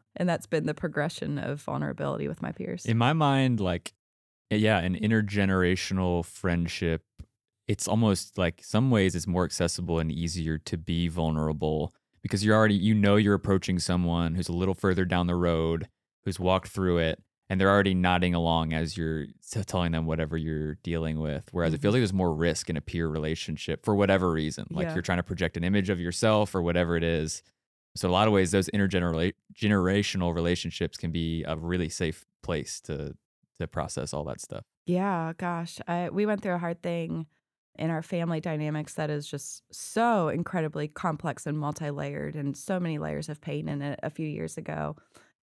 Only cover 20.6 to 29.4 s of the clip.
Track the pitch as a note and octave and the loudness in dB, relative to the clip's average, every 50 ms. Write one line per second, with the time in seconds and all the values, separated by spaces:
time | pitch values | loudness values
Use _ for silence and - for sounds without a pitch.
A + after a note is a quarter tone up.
20.6 | D#2 D2+ D#2 - - E2+ E2+ E2 D#2+ D#2 D#2 D#2 D#2 D2+ D2 C#2+ - - - F2 | -4 -4 -6 -8 -6 -6 -4 -2 -2 -2 -2 -2 -4 -4 -4 -6 -8 -6 -2 0
21.6 | E2+ E2 D#2+ D2+ - G2+ G#2+ C3 A#2+ G2+ F#2+ F#2+ F#2 F2 D#2+ D2+ E2 E2+ D#2+ - | 0 0 0 0 2 2 2 2 2 2 2 2 2 2 2 2 2 0 0 0
22.6 | - - E2+ D#2 D2 - - E2+ E2 D#2+ D2+ D#2 D2+ D#2 D#2+ - - - D#2+ D2 | -2 -4 -6 -6 -6 -6 -4 -4 -2 -2 -2 -2 -2 -2 -4 -4 -6 -6 -8 -8
23.6 | - - D#2+ - - - G#2 G2+ G2+ G2 G2 F#2+ F2+ F2+ E2 D#2+ D#2 D2+ C#2+ - | -6 -6 -6 -4 -2 0 2 4 4 4 4 4 4 4 2 2 0 -2 -4 -6
24.6 | - - - - - - - F#2 E2+ - F2+ F2+ F2 - G2 E2+ F#2 E2 - F2 | -8 -8 -6 -4 -4 -2 -2 -2 -2 0 0 0 -2 -2 -2 -2 -2 -2 0 0
25.6 | E2+ F2+ G2 G#2 F#2+ F#2 G2+ E2+ F2 F2 F2 - - A2 G#2+ G#2+ G#2+ - - F#2+ | 0 2 2 2 2 0 0 -2 -2 -4 -2 0 2 4 4 4 4 2 0 0
26.6 | E2+ E2+ E2+ F2 F2+ E2 E2+ E2 E2 E2 E2 D#2+ D#2 D#2 - - - _ _ _ | 0 2 2 2 2 2 2 2 2 2 2 0 0 -2 -6 -10 -14 _ _ _
27.6 | _ _ _ _ _ _ - - - F2+ F2+ F#2 G#2+ A2 G#2 G2 F#2+ E2+ F#2 G2 | _ _ _ _ _ _ -8 -4 0 2 4 4 6 6 6 6 4 4 4 2
28.6 | F#2 - - G#2 G2 F#2+ F#2+ F2+ F2 F2 E2 D#2+ E2+ F#2+ - _ | 2 2 2 0 2 2 2 2 2 2 2 0 0 0 -2 _